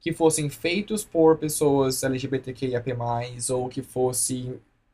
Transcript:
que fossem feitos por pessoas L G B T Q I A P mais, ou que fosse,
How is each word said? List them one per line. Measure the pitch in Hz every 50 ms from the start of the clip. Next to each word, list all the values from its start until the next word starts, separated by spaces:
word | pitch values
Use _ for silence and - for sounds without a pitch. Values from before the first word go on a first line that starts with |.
que | - 170
fossem | 165 - 165 160 156 151 147 143
feitos | - - - 165 175 202 202 - 220 208 -
por | - - 165 160 160 160
pessoas | 156 156 151 - - 151 143 139 139 135 131 131 - -
L | 135 131 127
G | 127
B | 127 135 127
T | - 131
Q | 127 - 135
I | 127 120
A | 120
P | 113 127 120
mais, | 117 117 120 120 120 123 123 120 123 117 -
ou | 127 127 127 127
que | - 135
fosse, | 127 - - 127 127 123 123 - - - 131 127 127 127 127 - _ _ _ _ _ _